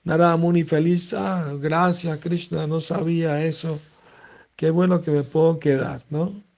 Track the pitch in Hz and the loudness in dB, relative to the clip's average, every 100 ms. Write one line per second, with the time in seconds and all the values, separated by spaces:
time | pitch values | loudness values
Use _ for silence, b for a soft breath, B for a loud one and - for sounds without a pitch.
0 | 170 160 170 165 170 175 160 156 165 175 | -2 2 4 4 2 2 2 0 2 2
1 | - 214 196 185 151 143 151 160 180 175 | 0 -2 -4 -4 -4 -6 -2 2 2 2
2 | 170 151 170 170 - 165 156 160 156 180 | -2 -6 -4 -4 -4 -4 -4 -2 -2 -2
3 | 165 170 165 147 160 156 165 151 - B | -2 0 0 0 -2 -2 -6 -8 -12 B
4 | B B B B B - 160 165 180 175 | B B B B B -2 0 2 2 2
5 | 170 147 135 160 160 165 151 135 131 135 | 2 0 0 2 2 4 2 2 0 -6
6 | - 151 180 202 _ | -6 -4 -4 -6 _